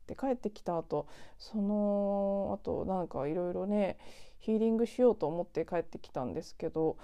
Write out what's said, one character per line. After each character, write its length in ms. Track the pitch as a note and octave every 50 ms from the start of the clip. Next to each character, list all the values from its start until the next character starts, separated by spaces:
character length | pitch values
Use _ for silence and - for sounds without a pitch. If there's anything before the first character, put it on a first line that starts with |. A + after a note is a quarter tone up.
| -
て、 100 | - -
帰 160 | - - C4+
っ 40 | B3+
て 140 | B3 - G#3
き 120 | G3+ -
た 140 | - - F3
後、 300 | E3 D#3+ - D#3 D3 C#3+ - - - - - - -
そ 180 | - - - G#3+
の 920 | G3+ G3+ G#3 G#3 G#3 G3+ G3+ G3+ G3+ G3 G3+ G3+ G3+ G3 G3 G3 G3 -
後 320 | G3+ G3+ - - - - -
な 180 | - F#3+ F#3
ん 60 | F3 D#3+
か 180 | - C3 C#3
い 80 | D3 D#3+
ろ 160 | F3+ F3+ F3
い 40 | F3
ろ 120 | F3+ F#3
ね、 320 | G3 G#3 G#3 G3+ F3+ - - - - - - - - - -
ヒ 160 | - - A3
ー 20 | G#3+
リ 120 | A3 A3+
ン 60 | A3+
グ 80 | A3+ A#3
し 160 | A3 - -
よ 120 | B3 B3
う 40 | G#3
と 100 | - D#3+
思 180 | D3 D#3+ E3+ F3+
っ 20 |
て 180 | - - D#3 E3
帰 120 | - F#3
っ 60 | E3+ -
て 140 | - - -
き 120 | - -
た 140 | - D3 C3
ん 100 | A2 E2
で 80 | D#3+
す 140 | E3 - -
け 120 | - E3+ D#3+
ど、 300 | - D#3+ D#3+ D#3+ - -